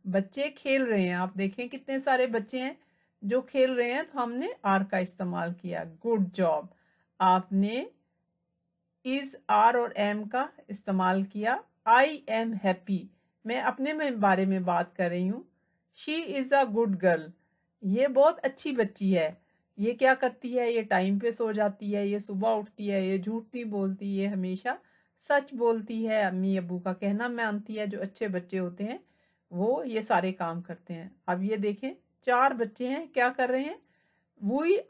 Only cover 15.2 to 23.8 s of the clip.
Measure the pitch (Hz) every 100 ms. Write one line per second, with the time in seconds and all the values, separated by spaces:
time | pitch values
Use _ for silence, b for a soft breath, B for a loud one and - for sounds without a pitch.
15.2 | 185 240 - _ _ _ _ - - 320
16.2 | 320 277 262 277 254 214 233 180 180 165
17.2 | 160 - _ _ _ _ 190 220 277 262
18.2 | 302 330 269 269 302 247 208 - 196 180
19.2 | 156 - _ _ _ - 214 240 262 262
20.2 | 254 254 247 247 233 233 214 185 190 202
21.2 | 233 226 226 208 208 202 202 202 202 208
22.2 | 202 190 220 214 208 - 202 196 185 190
23.2 | 196 226 226 247 226 202